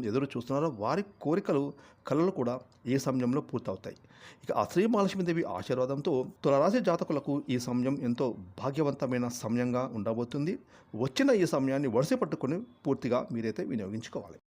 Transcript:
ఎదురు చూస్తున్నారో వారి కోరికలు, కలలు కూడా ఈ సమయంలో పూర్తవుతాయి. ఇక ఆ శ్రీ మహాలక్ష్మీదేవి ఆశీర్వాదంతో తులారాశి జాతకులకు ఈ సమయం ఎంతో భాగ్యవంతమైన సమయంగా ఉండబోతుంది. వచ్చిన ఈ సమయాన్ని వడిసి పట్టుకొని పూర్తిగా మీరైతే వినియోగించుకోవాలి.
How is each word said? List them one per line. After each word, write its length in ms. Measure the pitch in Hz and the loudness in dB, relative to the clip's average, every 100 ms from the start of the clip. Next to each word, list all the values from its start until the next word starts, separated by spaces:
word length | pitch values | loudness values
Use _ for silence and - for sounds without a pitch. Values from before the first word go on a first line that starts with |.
| 120 | 0
ఎదురు 180 | 113 135 | 0 0
చూస్తున్నారో 360 | 123 113 139 160 117 | -4 -2 0 0 -2
వారి 200 | 107 165 202 - 143 | 0 0 -2 -6 -2
కోరికలు, 380 | 170 196 151 151 - - - - | 0 2 0 0 -6 -18 -12 -2
కలలు 220 | 143 180 190 | 2 2 2
కూడా 160 | 120 127 - - 123 | -2 -4 -8 -12 -2
ఈ 20 | 135 139 | 0 0
సమయంలో 360 | 131 123 135 143 | 0 2 0 -2
పూర్తవుతాయి. 480 | 120 - 95 - - - - - - | -6 -6 -8 -8 -14 -20 -20 -20 -14
ఇక 80 | - - | -4 0
ఆ 20 | 147 | 2
శ్రీ 120 | 170 220 | 2 2
మహాలక్ష్మీదేవి 500 | 214 196 196 175 170 160 92 | 4 2 0 -2 0 -2 -4
ఆశీర్వాదంతో 560 | 92 127 127 139 147 135 127 - | -2 0 0 0 0 0 -2 -2
తులారాశి 360 | 156 139 165 240 190 | 2 4 6 4 2
జాతకులకు 460 | 170 - 151 143 143 143 | 0 2 -2 0 -2 0
ఈ 40 | 123 123 | -2 0
సమయం 280 | 123 123 139 120 | 0 0 0 0
ఎంతో 180 | 120 135 - 92 - | 0 0 -2 -10 -6
భాగ్యవంతమైన 640 | 135 139 147 135 135 123 120 120 | -4 0 0 0 0 0 -2 -4
సమయంగా 420 | 113 120 123 123 131 110 | -2 0 2 0 -2 -2
ఉండబోతుంది. 560 | 101 113 120 147 147 233 - - - 107 | -2 -2 -2 -2 -2 -4 -8 -20 -12 -4
వచ్చిన 260 | 135 - 269 233 | -2 2 4 4
ఈ 40 | 170 | 4
సమయాన్ని 360 | 151 135 135 139 110 | 2 2 2 2 2
వడిసి 200 | 143 254 | 2 2
పట్టుకొని 360 | 170 135 131 165 240 - | 0 -2 -2 -2 -6 -6
పూర్తిగా 360 | 151 135 123 123 131 | -2 0 2 0 0
మీరైతే 300 | 117 113 107 180 | -4 -4 -4 -4
వినియోగించుకోవాలి. 640 | 120 95 110 - - 95 - | -4 -4 -6 -8 -10 -10 -18